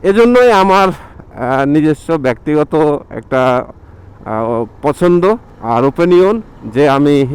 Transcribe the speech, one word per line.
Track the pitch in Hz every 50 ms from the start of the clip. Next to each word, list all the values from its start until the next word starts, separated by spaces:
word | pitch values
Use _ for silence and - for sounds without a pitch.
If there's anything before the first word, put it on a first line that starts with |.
এজন্যই | - 196 196 220 233 240 240 247 247 247
আমার, | 220 196 190 196 185 196 190 190
আহ, | 180 - - - - - - - - - 123 123 131 135 139
নিজস্ব | 139 143 156 151 156 151 - - - 165 160
ব্যক্তিগত | 135 127 120 - - 151 151 151 151 - - 156 156 151 147 139 - -
একটা, | - 113 113 - 135 131 127 131 127 127 - - - - - - - - - - - - -
আহ, | - 110 110 113 113 117 117 117 110 - -
পছন্দ | - 147 143 - 175 175 175 175 170 190 220 240 - - - -
আর | - 113 117 117 127
ওপিনিয়ন | 139 135 - 170 180 180 175 185 190 220 226 214 - - - - 113 107
যে | 123 147 143
আমি | 135 139 143 147 147 143 139 127 143